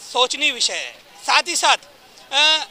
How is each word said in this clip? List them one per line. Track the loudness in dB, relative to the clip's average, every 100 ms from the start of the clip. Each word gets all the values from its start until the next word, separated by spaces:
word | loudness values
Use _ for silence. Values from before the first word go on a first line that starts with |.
| -6
सोचनीय | 0 0 0 -2
विषय | 0 -2
है। | -4 -10 -14 -20 -12 0
साथ | 0 0
ही | -2
साथ, | 2 0 -2 -20 -20 -20 -6
अ, | 0 2 2 -4